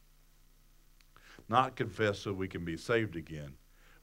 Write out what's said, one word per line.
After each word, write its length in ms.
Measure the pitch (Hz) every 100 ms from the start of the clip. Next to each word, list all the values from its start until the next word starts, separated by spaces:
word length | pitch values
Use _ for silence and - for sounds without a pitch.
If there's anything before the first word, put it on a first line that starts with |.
| - - - - - - - - - - - - - - -
not 260 | 117 131 127
confess 420 | 113 110 107 104
so 140 | 107
we 140 | 95 95
can 160 | 90 85
be 120 | 80
saved 400 | - 117 104 85
again, 400 | 76 78 71 69 - - - -